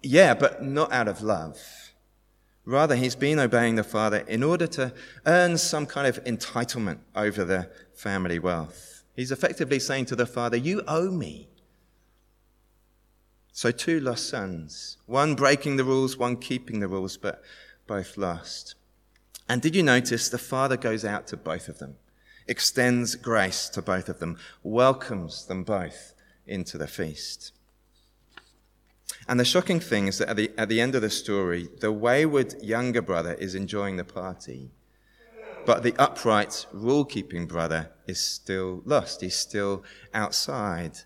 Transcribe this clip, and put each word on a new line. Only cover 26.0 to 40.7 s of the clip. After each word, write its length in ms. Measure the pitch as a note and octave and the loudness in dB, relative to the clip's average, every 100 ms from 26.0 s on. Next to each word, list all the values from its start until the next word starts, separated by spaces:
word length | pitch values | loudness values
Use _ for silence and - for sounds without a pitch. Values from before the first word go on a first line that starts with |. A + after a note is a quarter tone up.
| - _ _ _ - | -20 _ _ _ -10
into 300 | G2 F2 E2+ | -8 -6 -6
the 100 | D2 | -6
feast? 680 | - D#2+ D2 - - - _ _ _ _ _ _ _ _ - _ _ _ _ _ _ - - - | -4 -6 -6 -12 -12 -16 _ _ _ _ _ _ _ _ -20 _ _ _ _ _ _ -16 -14 0
And 120 | B2 | 2
the 60 | B2 | 4
shocking 340 | F#3 F3+ E3+ | 4 4 0
thing 280 | - G#2+ G2 | 2 2 2
is 100 | F#2+ | 0
that 120 | - | 0
at 60 | G#2 | 0
the, 160 | G#2+ - | 0 0
at 100 | G#2+ | 0
the 140 | A2+ | 2
end 140 | B2 C3 | 2 2
of 60 | |
the 80 | G#2+ | 0
story, 600 | - - G2+ F#2 F2 F2 - | -2 -2 0 0 -2 -6 -4
the 120 | G#2+ | -2
wayward 640 | G#2+ A#2 C3+ D#3 C#3+ B2+ - | 0 2 4 4 2 0 -6
younger 400 | G#2+ A#2 B2 A#2 | -4 -2 0 -2
brother 340 | F2 F2 E2+ - | 0 -2 -2 -4
is 200 | F#2+ F#2+ | -6 -4
enjoying 420 | F#2+ G#2 G2+ F#2 | -4 -4 -4 -6
the 60 | |
party, 680 | F2 F#2+ F#2 F2+ - C2 C2 _ _ _ _ _ - - - - - | -8 -10 -10 -12 -14 -16 -18 _ _ _ _ _ -20 -20 -18 -4 2
but 180 | G#2+ | 4
the 120 | A#2 - | 4 4
upright, 680 | C#3 - A#2 G#2+ G#2 - - | 2 4 2 2 2 -6 -10
rule-keeping 720 | G2 A2+ C#3+ C#3 - - F2 E2+ | -4 2 2 2 -4 -6 -6 -4
brother 460 | E2+ E2 D#2+ D#2+ - - | -2 0 -2 -4 -14 -10
is 120 | F#2 | -6
still 600 | - - - F#2+ F#2 F2+ B2 | -6 -6 -4 -4 -4 -6 0
lost. 360 | D3 F#2 - | 0 0 -8
He's 140 | F#2 - | -6 -4
still 480 | - G#2 G2+ F#2+ - - - | -4 -2 -2 -4 -8 -20 -8
outside. 840 | A2 G#2 - - C#3 G#2 | -4 -2 -2 -4 -4 -4